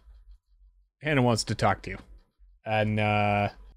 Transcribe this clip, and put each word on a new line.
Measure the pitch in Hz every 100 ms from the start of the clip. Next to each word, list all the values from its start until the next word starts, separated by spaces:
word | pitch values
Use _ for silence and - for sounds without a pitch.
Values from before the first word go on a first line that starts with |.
| - - - - _ _ - _ _ _
"Hannah | 143 143
wants | 120 110
to | -
talk | 107 107 95
to | -
you." | 95 - - _ _ - _
And, | 110 107 107 107
uh, | 107 104 104 101 101 - -